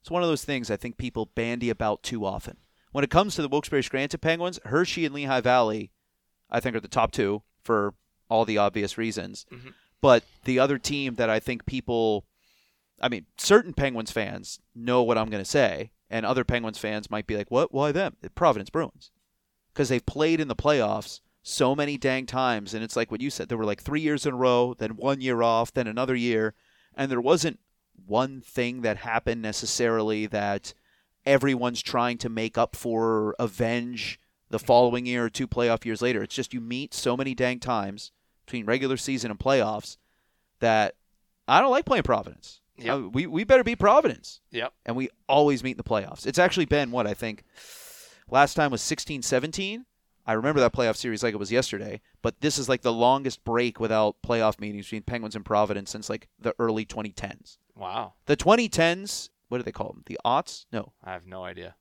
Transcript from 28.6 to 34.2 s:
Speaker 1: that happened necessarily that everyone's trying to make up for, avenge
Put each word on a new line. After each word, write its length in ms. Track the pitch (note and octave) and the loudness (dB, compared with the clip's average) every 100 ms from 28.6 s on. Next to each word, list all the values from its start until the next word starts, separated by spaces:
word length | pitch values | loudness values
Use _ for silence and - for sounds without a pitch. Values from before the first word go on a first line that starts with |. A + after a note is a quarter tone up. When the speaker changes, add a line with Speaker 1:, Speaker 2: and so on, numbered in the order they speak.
| A#2+ B2+ | -2 0
Speaker 1:
that 160 | A#2 G#2 | -2 -2
happened 420 | A#2 A2+ - A#2 | -2 -2 -2 -4
necessarily 840 | A2 G#2 A#2 - A#2 A2+ A2 G#2+ G#2+ | -4 -6 -4 0 2 2 0 -2 -2
that 480 | G#2 G2+ G2+ - - _ _ _ _ | -2 -2 -2 -6 -20 _ _ _ _
everyone's 560 | - C#3 C#3 C3 B2 A#2+ | 2 4 4 0 -2 -4
trying 360 | - B2+ A#2+ A#2+ | -4 0 0 -2
to 100 | B2 | -6
make 280 | A2+ A2+ A2+ | -4 -4 0
up 180 | A#2 - | -2 -2
for, 580 | B2 A2+ A2+ A2 G#2+ - | -2 0 2 2 0 -2
avenge 840 | A#2+ F#2+ A#2 A#2+ A#2+ A#2+ - - | -4 -2 -2 -2 -4 -8 -10 -10